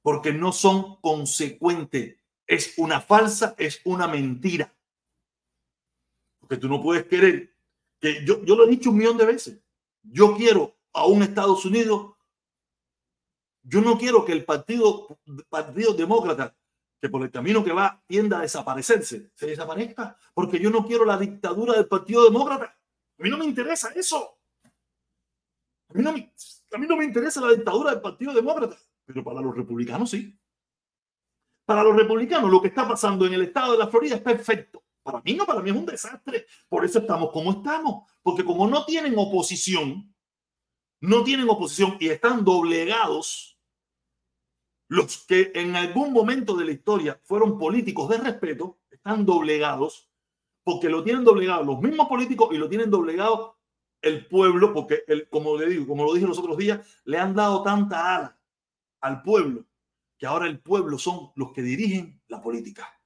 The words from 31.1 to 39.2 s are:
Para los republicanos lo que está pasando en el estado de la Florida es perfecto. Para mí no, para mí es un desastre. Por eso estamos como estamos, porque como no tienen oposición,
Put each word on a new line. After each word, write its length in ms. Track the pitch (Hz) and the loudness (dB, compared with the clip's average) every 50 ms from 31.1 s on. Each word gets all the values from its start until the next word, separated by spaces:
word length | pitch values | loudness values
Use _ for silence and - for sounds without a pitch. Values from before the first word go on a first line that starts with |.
| _ _ _ _ _ _ _ _ _ _ _ | _ _ _ _ _ _ _ _ _ _ _
Para 200 | - 214 208 214 | 0 2 6 6
los 120 | 220 208 | 6 6
republicanos 560 | 214 220 220 220 226 247 233 349 311 240 190 | 6 4 4 2 -2 0 0 0 0 4 6
lo 100 | 185 180 | 6 6
que 60 | - | 4
está 180 | 196 - 262 247 | 2 -2 -2 -2
pasando 380 | 214 220 208 214 202 196 185 185 | -2 -2 -2 0 -2 2 2 0
en 100 | 185 185 | 0 2
el 80 | 185 185 | -2 -2
estado 300 | 180 - 277 254 247 233 | -2 -2 -4 0 6 6
de 40 | |
la 100 | 220 208 | 6 6
Florida 280 | 214 226 233 233 285 240 | 6 4 2 2 2 -4
es 60 | 208 | -4
perfecto. 600 | - 247 233 233 - - 220 - - _ - - _ _ _ _ | 0 0 0 0 0 -2 -2 -2 -4 _ -20 -20 _ _ _ _
Para 200 | _ - - - | _ -10 -10 -6
mí 140 | _ 175 262 | _ -4 -2
no, 100 | 359 403 | -2 -2
para 160 | 370 285 208 | -2 -2 -2
mí 80 | 180 196 | -2 -2
es 60 | 202 | -2
un 100 | 269 339 | -2 -4
desastre. 600 | 349 269 - - 220 269 - _ 269 247 233 - _ - _ _ | -6 -10 -10 -12 -14 -14 -16 _ -8 -8 -8 -10 _ -20 _ _
Por 160 | _ - - 175 | _ -4 -2 -2
eso 160 | - - 214 | 0 0 0
estamos 320 | - - 165 165 160 156 | 0 0 -4 -4 -4 -4
como 200 | - 160 160 185 | -6 -4 -4 -4
estamos, 600 | 202 202 - 285 311 320 320 285 202 - _ _ _ _ | -4 -4 -4 -6 -6 -2 -4 -4 -6 -6 _ _ _ _
porque 220 | _ - - - 185 | _ -4 -2 -2 -2
como 240 | 349 349 180 196 | -2 0 0 0
no 160 | 220 277 294 294 | 2 2 -2 -2
tienen 300 | 311 320 320 311 285 233 | -2 -4 -4 -2 -2 0
oposición, 960 | 208 | 0